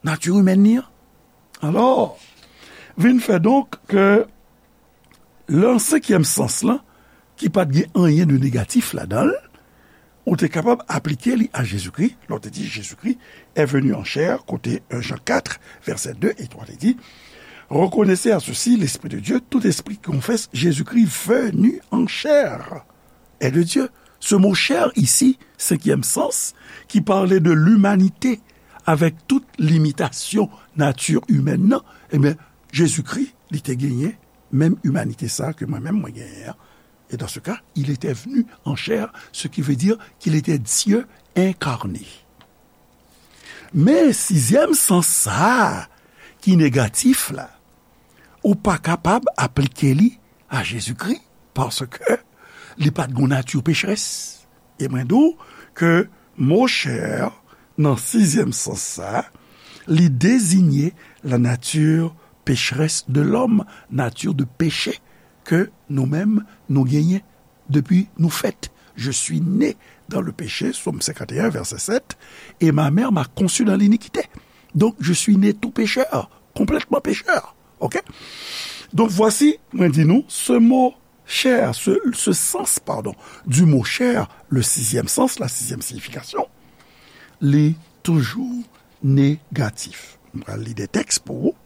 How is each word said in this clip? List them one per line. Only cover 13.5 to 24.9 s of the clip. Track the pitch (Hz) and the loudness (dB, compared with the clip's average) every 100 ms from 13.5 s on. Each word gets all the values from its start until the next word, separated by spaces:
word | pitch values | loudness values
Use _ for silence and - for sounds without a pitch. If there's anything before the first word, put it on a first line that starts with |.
| - | -2
est | 147 | 0
venu | 139 131 | 2 0
en | 101 | -2
chair, | - 139 165 254 - | -6 -2 -2 -2 -6
côté | 185 180 - _ | -8 -6 -6 _
un | 120 | -10
Jean | 123 131 | -8 -10
quatre, | - 269 - - - - - | -4 -4 -4 -14 -16 -14 -10
verset | - - | -8 -10
deux | - 208 - | -4 -4 -4
et | 120 | -14
trois, | - 117 | -16 -20
il | - | -2
dit, | 208 254 - - - - - - - | -2 -2 -8 -20 -20 -20 -20 -20 -4
reconnaissez | 147 185 - 214 185 233 | 0 0 2 2 2 2
à | 190 | 0
ceci | - 120 - 240 | -2 -4 2 2
l'Esprit | 151 - - | 2 -4 -10
de | - | -10
Dieu, | 101 254 - | -4 -4 -2
tout | 262 208 | -2 0
esprit | - - 208 | -2 -6 -12
qui | - | -6
confesse | 143 156 226 - | -6 -2 -4 -4
Jésus-Christ | 117 170 143 - 240 208 - - | -2 0 0 0 2 2 0 0
venu | 247 247 170 214 359 _ | 0 0 2 2 2 _
en | - 240 | -2 -2
chair | - 294 294 208 - - 185 _ _ _ _ _ _ | -4 2 2 2 -6 -14 -18 _ _ _ _ _ _
est | 131 | 0
de | 143 | 0
Dieu. | 170 277 262 _ _ _ | 0 0 -2 _ _ _
Ce | - 202 | 0 4
mot | 196 | 4
chair | 185 - 311 320 | 2 0 0 0